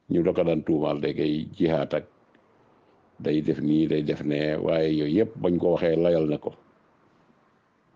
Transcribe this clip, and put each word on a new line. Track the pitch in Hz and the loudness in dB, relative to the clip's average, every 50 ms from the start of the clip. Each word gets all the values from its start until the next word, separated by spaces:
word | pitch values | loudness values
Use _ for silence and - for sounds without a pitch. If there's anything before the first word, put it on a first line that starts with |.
| _ - | _ -2
ñu | - 85 82 | 0 2 2
da | 90 85 | 2 2
ko | 92 85 | 2 2
daan | 85 80 78 73 | 2 0 0 0
tuumaal, | - 82 73 76 73 73 73 | 0 0 0 0 0 -2 -2
day | 76 73 67 | -4 -4 -2
koy | 71 76 76 76 78 - - - | -2 -2 -2 -2 -4 -6 -8 -4
jihaat | - 85 80 80 73 67 - 76 | -2 0 2 2 0 -2 -2 -4
ak | 73 - - _ _ _ _ _ _ _ _ _ _ _ _ _ _ _ _ _ _ _ _ _ - | -6 -6 -8 _ _ _ _ _ _ _ _ _ _ _ _ _ _ _ _ _ _ _ _ _ -8
day | - 76 76 78 | -4 0 0 0
def | 78 82 71 67 | 0 0 -2 0
nii, | 73 76 76 78 80 | 0 0 2 2 2
day | - 76 76 76 | 2 0 0 0
def | 76 71 - 71 | -2 -4 -4 -2
ne, | 73 73 73 76 76 76 | -2 -2 0 0 -2 -2
waaye | - - 80 82 80 80 80 78 | -2 0 0 0 2 2 2 0
yooyu | 76 73 73 80 | 0 0 0 2
yépp | 104 113 110 - | 2 0 0 -2
bañ | - - 90 87 82 | -4 -2 0 0 2
ko | - 87 82 | 2 2 2
waxee, | - 90 85 80 | 2 2 0 2
layal | 80 85 87 85 80 78 | 2 2 2 2 2 2
na | 76 73 | 0 -2
ko. | - - - - - _ _ _ _ _ _ _ _ _ _ _ _ _ _ _ _ _ _ _ _ _ _ _ _ _ _ _ | -4 -6 -10 -12 -12 _ _ _ _ _ _ _ _ _ _ _ _ _ _ _ _ _ _ _ _ _ _ _ _ _ _ _